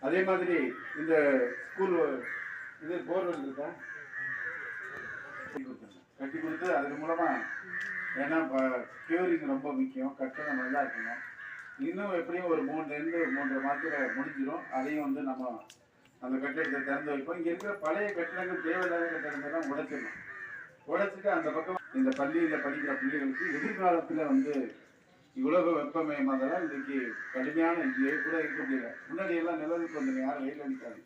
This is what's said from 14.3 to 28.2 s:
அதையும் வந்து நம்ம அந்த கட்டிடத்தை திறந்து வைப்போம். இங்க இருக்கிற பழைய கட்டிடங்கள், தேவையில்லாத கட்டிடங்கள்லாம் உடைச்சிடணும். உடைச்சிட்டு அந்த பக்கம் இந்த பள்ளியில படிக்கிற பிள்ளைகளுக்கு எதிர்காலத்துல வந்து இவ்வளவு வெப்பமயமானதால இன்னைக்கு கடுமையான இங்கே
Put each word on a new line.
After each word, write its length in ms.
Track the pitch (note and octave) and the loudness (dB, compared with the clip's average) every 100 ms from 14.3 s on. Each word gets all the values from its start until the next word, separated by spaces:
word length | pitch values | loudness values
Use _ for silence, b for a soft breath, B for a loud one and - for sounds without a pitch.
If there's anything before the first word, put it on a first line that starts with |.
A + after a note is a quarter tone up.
| C4+ C3+ E4+ - B2+ | -2 -2 -2 -2 -2
அதையும் 280 | C3+ D3+ C#3+ | 0 0 0
வந்து 160 | C3+ C3+ | 0 -2
நம்ம 220 | B2+ B2+ A2+ - - _ _ - _ | -2 -4 -6 -10 -20 _ _ -20 _
அந்த 120 | B2+ C3 | -2 0
கட்டிடத்தை 380 | C#3 D3+ D3 C3 C3+ | 0 0 0 0 0
திறந்து 240 | C#3 D3 | -2 0
வைப்போம். 260 | C#3 C#3 E3+ | -2 -2 -2
இங்க 100 | E3 | 0
இருக்கிற 200 | E3+ G3+ G3+ | 0 -2 -2
பழைய 240 | - G3 G#3 F3+ | 0 2 0 0
கட்டிடங்கள், 460 | E3 F3+ F3+ E3+ D#3+ | -2 -2 -2 -2 0
தேவையில்லாத 420 | F3+ F3+ E3+ E3+ | 2 2 2 0
கட்டிடங்கள்லாம் 580 | D#3+ D3+ C#3+ C#3+ E3 D3 | 0 -4 -4 -2 -2 0
உடைச்சிடணும். 440 | D3 C#3+ C#3 A#2 - - - - - - - - | -2 -4 -6 -6 -10 -12 -12 -12 -12 -14 -18 -2
உடைச்சிட்டு 380 | E3+ G3+ F#3+ G3 F3 | 2 2 2 2 2
அந்த 140 | D#3 D3 | 2 0
பக்கம் 260 | F3+ F#3 - C4 | -2 -4 -2 2
இந்த 120 | C4 C4 | 4 4
பள்ளியில 360 | C#3 D#3+ E3 D3 | 2 4 4 4
படிக்கிற 300 | C#3 D3 C3+ C3+ | 0 -2 -2 0
பிள்ளைகளுக்கு 440 | C3+ D3 C3+ - - C#3+ | 0 0 0 0 -2 0
எதிர்காலத்துல 680 | G#3+ G3 F#3 E3+ - D#3 D3+ | 0 2 4 4 2 0 4
வந்து 220 | C3+ C3+ C#3 A#2 - - - _ - - C3 | 4 4 2 -2 -6 -20 -20 _ -20 -16 -2
இவ்வளவு 340 | C3+ F3 E3+ D#3+ | 4 6 6 4
வெப்பமயமானதால 840 | C3+ E3+ D#3 C#3+ C3+ C3+ C3 - E3 | 2 0 0 2 2 4 2 2 0
இன்னைக்கு 320 | C#3 C3+ C#3 A#2+ - - | -4 -2 -2 -2 -6 -6
கடுமையான 420 | C3 D3 D#3 E3 E3+ C#3 | -4 0 2 4 4 2
இங்கே 280 | B2+ C3+ D#3 | 2 2 2